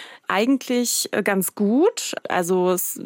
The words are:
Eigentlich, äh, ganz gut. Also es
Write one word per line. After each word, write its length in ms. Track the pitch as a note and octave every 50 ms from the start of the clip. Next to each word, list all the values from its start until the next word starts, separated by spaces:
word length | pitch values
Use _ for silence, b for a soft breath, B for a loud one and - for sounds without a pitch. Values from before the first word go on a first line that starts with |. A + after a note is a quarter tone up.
| B B B B B
Eigentlich, 840 | - F#3 G3 A3+ B3+ C#4 B3 - - B3 B3 B3 - - - - - -
äh, 100 | G#3 G3+
ganz 320 | G#3+ G3 F#3+ F3+ - -
gut. 600 | - G#3 G3 A#3 C#4 F4 A#4 - - - - - - - -
Also 420 | - F3+ F3 E3+ F#3+ F3+ F3+ F#3
es 280 | F3+ F3 - - - - -